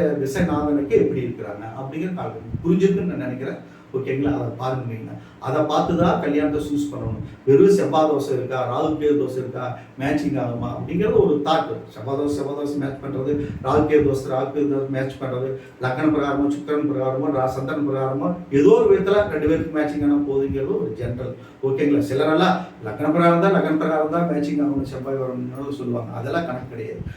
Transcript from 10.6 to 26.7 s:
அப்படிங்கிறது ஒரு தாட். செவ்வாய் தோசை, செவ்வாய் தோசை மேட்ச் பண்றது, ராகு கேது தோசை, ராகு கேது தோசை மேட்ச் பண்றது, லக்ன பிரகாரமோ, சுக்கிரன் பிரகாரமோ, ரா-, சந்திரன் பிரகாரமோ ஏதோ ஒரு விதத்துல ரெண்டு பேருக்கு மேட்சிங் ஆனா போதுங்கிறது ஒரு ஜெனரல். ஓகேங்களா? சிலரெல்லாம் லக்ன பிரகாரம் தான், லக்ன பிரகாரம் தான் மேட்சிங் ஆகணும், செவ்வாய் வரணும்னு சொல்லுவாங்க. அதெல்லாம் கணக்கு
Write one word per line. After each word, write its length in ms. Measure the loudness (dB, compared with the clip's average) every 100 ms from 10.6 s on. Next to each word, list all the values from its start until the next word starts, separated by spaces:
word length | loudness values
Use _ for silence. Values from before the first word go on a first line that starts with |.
| -6
அப்படிங்கிறது 500 | -6 -4 0 4 4
ஒரு 160 | 4 2
தாட். 280 | 2 0 0 -6 -10
செவ்வாய் 280 | -12 -6 -2
தோசை, 160 | -2
செவ்வாய் 240 | -2 -4 -4
தோசை 200 | -4 -4
மேட்ச் 240 | -4 -6
பண்றது, 300 | -8 -4 -2 -2 -4 -4
ராகு 220 | 0 2 4
கேது 200 | 4 4
தோசை, 200 | 0 -2
ராகு 220 | -2 -2
கேது 180 | 0 0
தோசை 220 | 0 -2
மேட்ச் 300 | -2 -4 -4
பண்றது, 300 | -6 -4 -4 -6 -12 -6
லக்ன 260 | -4 0 2
பிரகாரமோ, 400 | 2 2 0 0
சுக்கிரன் 400 | -2 -2 -2 0
பிரகாரமோ, 400 | 0 0 0 0
ரா-, 160 | 0 0
சந்திரன் 400 | -2 -4 -2 -2
பிரகாரமோ 400 | 0 -2 0 -2 -4 0
ஏதோ 200 | 4 8
ஒரு 160 | 8 8
விதத்துல 340 | 4 4 2 2
ரெண்டு 180 | 0 2
பேருக்கு 300 | 2 0 -2
மேட்சிங் 280 | -2 0 2
ஆனா 140 | 2 2
போதுங்கிறது 480 | 0 0 -2 -2 -2
ஒரு 140 | -4 -4
ஜெனரல். 380 | -6 -6 -8 -10 -16 -4
ஓகேங்களா? 380 | -2 2 2 2
சிலரெல்லாம் 560 | 2 0 2 4 4 2 -4 -10
லக்ன 280 | -10 -2 0
பிரகாரம் 320 | 4 4 6
தான், 120 | 4 4
லக்ன 220 | 2 0
பிரகாரம் 380 | 2 0 0 0
தான் 140 | 0
மேட்சிங் 320 | 0 0 0
ஆகணும், 300 | 0 0 -4
செவ்வாய் 300 | -6 -6 -4
வரணும்னு 580 | -4 -4 -8 -8 -8 -6
சொல்லுவாங்க. 320 | -4 -4 -6
அதெல்லாம் 340 | -8 -4 -4 -4
கணக்கு 260 | -6 -10